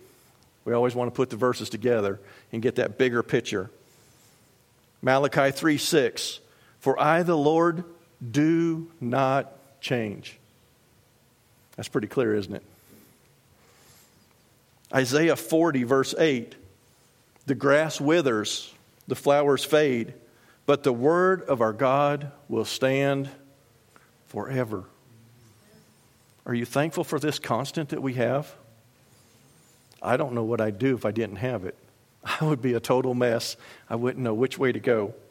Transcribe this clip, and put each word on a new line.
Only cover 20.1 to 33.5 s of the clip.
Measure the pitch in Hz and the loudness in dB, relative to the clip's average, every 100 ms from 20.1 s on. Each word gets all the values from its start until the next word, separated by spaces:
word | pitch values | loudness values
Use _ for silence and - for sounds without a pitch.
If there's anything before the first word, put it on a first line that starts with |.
| - - _ _ _ | -10 -20 _ _ _
but | - 143 | 0 2
the | 139 | 2
word | 120 131 175 185 185 | 2 4 4 4 2
of | - 135 | 0 0
our | 113 | 0
God | 107 131 139 143 147 147 - - | 2 2 4 2 0 -6 -14 -6
will | 113 | -4
stand | 107 - 131 135 139 139 135 - - _ _ _ _ - _ _ _ | -4 -2 0 2 0 0 -4 -12 -20 _ _ _ _ -20 _ _ _
forever." | - 104 131 120 104 95 _ _ - - _ _ _ _ - _ _ _ _ _ _ | -10 -4 -4 -4 -6 -10 _ _ -20 -20 _ _ _ _ -20 _ _ _ _ _ _
Are | - | -6
you | 120 | -4
thankful | 120 139 156 156 | -2 -2 -2 -2
for | 160 156 | -4 -4
this | 147 139 | -4 -4
constant | - 117 135 - 147 | -4 -4 -4 -6 -6
that | 156 | -6
we | 135 | -4
have? | 127 117 131 151 - - _ _ _ _ _ _ _ _ _ _ _ _ _ | -2 0 -2 -6 -14 -20 _ _ _ _ _ _ _ _ _ _ _ _ _
I | 85 123 | -2 -2
don't | 147 | 0
know | 120 | -2
what | 113 117 | -2 0
I'd | 110 101 | -2 0
do | 131 | -2
if | 123 | 0
I | 107 | -2
didn't | 104 110 98 | -4 -4 -4
have | 127 120 | -6 -6
it. | 90 - _ _ | -8 -14 _ _
<laughs> | _ _ | _ _
I | - - | -10 -4
would | 156 143 | 0 0
be | 127 | 0
a | 117 | 0
total | - 127 131 | 2 0 2
mess. | 123 123 113 - | 2 2 0 -4